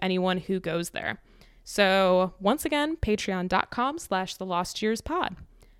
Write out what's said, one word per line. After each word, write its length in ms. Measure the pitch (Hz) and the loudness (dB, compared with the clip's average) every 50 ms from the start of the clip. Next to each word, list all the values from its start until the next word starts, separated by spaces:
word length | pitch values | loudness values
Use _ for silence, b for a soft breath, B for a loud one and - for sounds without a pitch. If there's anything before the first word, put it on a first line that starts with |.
| - | 0
anyone 340 | 185 185 185 185 185 180 185 | 0 2 2 2 2 0 0
who 200 | - - 190 185 | -2 -2 -4 -2
goes 300 | - 165 160 170 170 - | -2 -2 -4 -4 -4 -6
there. 300 | - - - - - - b b b b b b b b b | -6 -6 -6 -6 -6 -8 b b b b b b b b b
So 680 | - - - 202 185 190 196 190 180 185 180 185 180 - - | -4 2 4 4 6 6 6 6 6 6 4 4 2 -2 0
once 260 | 196 202 254 311 - | 2 2 2 2 0
again, 320 | 320 311 294 294 311 320 | 0 0 0 0 0 -2
patreon 500 | - - 220 214 196 - - 190 185 180 | -2 0 0 0 0 0 -2 -2 -2 -2
dot 220 | 180 190 185 - - | 0 0 0 0 -2
com 280 | - - 247 269 302 339 | -2 -2 -2 -2 -2 -4
slash 360 | - - 202 185 185 180 - | -4 -2 -2 -2 -2 -4 -8
the 100 | - 190 | -8 -6
lost 360 | 190 175 175 180 - - - | -2 -2 -2 -2 -2 -4 -2
years 200 | 208 214 226 220 | -2 -2 -2 -2
pod. 360 | - - 311 359 - - 185 - - - b b b b b | -4 -4 -2 -2 -2 -4 -6 -10 -18 -20 b b b b b